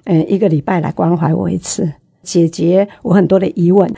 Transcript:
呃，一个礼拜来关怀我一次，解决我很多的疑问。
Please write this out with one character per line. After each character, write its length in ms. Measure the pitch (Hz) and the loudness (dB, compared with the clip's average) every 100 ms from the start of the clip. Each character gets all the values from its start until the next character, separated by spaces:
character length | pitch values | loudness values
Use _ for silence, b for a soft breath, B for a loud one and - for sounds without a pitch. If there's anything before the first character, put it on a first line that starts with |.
呃， 120 | - 160 | -2 0
一 140 | - 190 | 0 0
个 100 | 202 | 0
礼 120 | 156 | 0
拜 200 | - 180 | -2 -2
来 120 | 156 | -2
关 240 | - 170 170 | -2 0 0
怀 160 | 160 | 0
我 160 | 165 180 | -2 -2
一 80 | 180 | -4
次， 340 | - - 170 - _ _ | -6 -6 -6 -6 _ _
解 260 | - 175 165 | -4 0 0
决 380 | 165 170 185 208 B | 0 0 2 0 B
我 120 | 226 | 0
很 120 | 190 175 | 2 4
多 120 | 190 | 2
的 100 | 190 | 0
疑 220 | - 175 | 0 2
问。 200 | 196 180 | 2 2